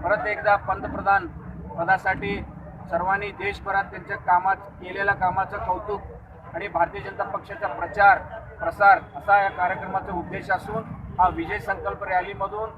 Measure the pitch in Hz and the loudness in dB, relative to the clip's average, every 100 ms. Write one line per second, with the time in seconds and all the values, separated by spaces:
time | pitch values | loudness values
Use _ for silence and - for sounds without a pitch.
0 | - 214 214 202 214 202 - 185 - 190 | 2 0 0 0 4 2 2 -4 -4 -2
1 | 190 196 175 - - - - 165 175 185 | 2 2 2 -10 -12 -12 -10 -4 2 2
2 | 190 190 202 196 190 - - - - 175 | 2 -2 -2 -4 -6 -14 -16 -16 -4 -2
3 | 185 196 202 - 196 - 202 196 190 185 | 2 0 0 -4 -6 -4 -2 -2 -2 -10
4 | - 202 - 180 185 190 202 - 180 190 | -10 -6 2 4 4 -2 -4 -14 -10 -2
5 | 202 196 185 185 190 208 226 226 208 196 | 0 2 2 0 -2 -4 -2 -4 -4 -6
6 | - - - - - 165 - 170 170 202 | -8 -16 -18 -18 -12 -8 -4 0 0 0
7 | 196 - 147 202 - 202 180 170 175 208 | -10 -6 -4 -4 -8 -6 -4 -4 -4 8
8 | 202 180 - - - - 214 190 202 185 | 8 8 2 -12 -14 -6 -4 6 8 8
9 | - 170 - 202 196 196 180 185 185 190 | 4 -6 4 6 6 0 -2 -2 -4 -4
10 | 202 185 170 190 - 190 - 220 214 - | -4 -6 -6 -8 -2 -2 -2 -8 -8 -12
11 | - - 180 160 165 208 208 185 196 196 | -8 2 2 2 -4 -4 -4 -4 -4 -6
12 | 190 180 185 196 190 208 220 | 0 0 0 -6 -4 -4 -6